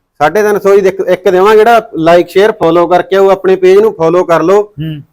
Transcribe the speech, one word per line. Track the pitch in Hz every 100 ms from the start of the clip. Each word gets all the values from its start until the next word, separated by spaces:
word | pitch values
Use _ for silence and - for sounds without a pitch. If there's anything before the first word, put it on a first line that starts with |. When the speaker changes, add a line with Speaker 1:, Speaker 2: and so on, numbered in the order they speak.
| _ -
Speaker 1:
ਸਾਢੇ | 151 190
ਤਿੰਨ | 208 196
ਸੌ | 196 202
ਦੀ | 185
ਇੱਕ, | -
ਇੱਕ | 175 180 202
ਦੇਵਾਂ | 185 202 220
ਜਿਹੜਾ | 214 233 -
ਲਾਈਕ, | 160 160 175 170
ਸ਼ੇਅਰ, | 190 214
ਫਾਲੋ | - 165 170 170
ਕਰਕੇ | 180 175 190
ਉਹ | 196
ਆਪਣੇ | 190 185 185
ਪੇਜ | 185 196
ਨੂੰ | 220
ਫਾਲੋ | 160 165 175
ਕਰ | 170 165
ਲਓ। | 165 202
Speaker 2:
ਹੂੰ। | 208 - 160 151 -